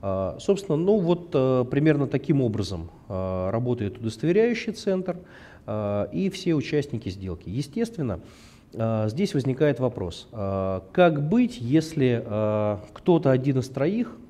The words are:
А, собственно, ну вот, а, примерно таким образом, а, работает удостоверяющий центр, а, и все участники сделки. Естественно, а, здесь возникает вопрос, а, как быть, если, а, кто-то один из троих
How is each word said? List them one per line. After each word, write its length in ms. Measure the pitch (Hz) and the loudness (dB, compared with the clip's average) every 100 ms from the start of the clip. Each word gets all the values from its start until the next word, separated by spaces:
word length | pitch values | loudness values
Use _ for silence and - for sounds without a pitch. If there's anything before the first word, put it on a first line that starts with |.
А, 340 | 98 95 95 - | -2 -2 -4 -4
собственно, 380 | - 196 - 151 | 0 0 0 0
ну 220 | 180 214 | 2 2
вот, 320 | 170 170 - | 2 0 0
а, 320 | 143 131 127 | 2 4 2
примерно 420 | 123 139 156 143 131 | 2 2 4 4 2
таким 360 | 131 - 143 | -2 2 2
образом, 480 | 123 104 92 90 80 - - | 2 0 -4 -6 -10 -16 -8
а, 420 | 95 95 92 92 | -4 -2 -2 -2
работает 480 | 113 123 120 101 - | -2 -2 -2 -2 -4
удостоверяющий 720 | 110 110 156 185 226 233 - | -8 -4 0 2 2 0 -6
центр, 440 | 220 - 190 180 175 - - - - - | -6 -2 -2 -2 -8 -10 -20 -20 -18 -6
а, 420 | 107 104 104 98 | -4 -2 -2 -2
и 180 | 156 190 | -2 -2
все 240 | - 175 | -2 0
участники 540 | 160 120 147 139 113 101 | 0 0 -2 -2 -6 -8
сделки. 400 | 95 95 85 - | -8 -8 -10 -8
Естественно, 720 | 110 143 220 233 226 131 87 - - - - _ - | -6 -6 -4 -4 -4 -4 -6 -10 -20 -20 -20 _ -4
а, 320 | 113 110 110 | -2 0 -2
здесь 240 | 127 202 | 0 -2
возникает 440 | 147 123 131 151 135 | 0 -2 2 2 2
вопрос, 500 | 127 120 90 - - | -2 -2 -8 -8 -14
а, 500 | 113 98 98 95 95 - | -6 -4 -2 -2 -4 -4
как 340 | - 175 151 147 | 4 4 4 2
быть, 300 | 220 240 - | 2 2 -2
если, 600 | 117 156 156 - 127 117 113 | 2 2 2 2 2 2 0
а, 540 | 107 107 107 104 101 - | 0 0 2 0 -2 -6
кто-то 380 | - - 165 151 | -4 4 4 6
один 280 | 131 131 131 | 4 2 0
из 80 | 123 | -2
троих 480 | - 147 214 233 - | -2 0 0 -4 -8